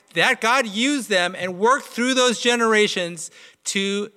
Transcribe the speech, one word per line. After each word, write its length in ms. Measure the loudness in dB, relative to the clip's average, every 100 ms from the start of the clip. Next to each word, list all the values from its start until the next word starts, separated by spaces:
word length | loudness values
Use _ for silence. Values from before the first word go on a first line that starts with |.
| _
that 260 | 0 0 2
God 260 | 2 2 0
used 440 | -2 0 0 0
them 260 | 0 0 -4
and 220 | -8 0
worked 280 | 2 2 0
through 260 | -4 0
those 260 | 2 2 2
generations 920 | 0 2 2 4 2 0 -6 -8 -14 -18 -20 _ -6
to 480 | -4 -2 -4 -6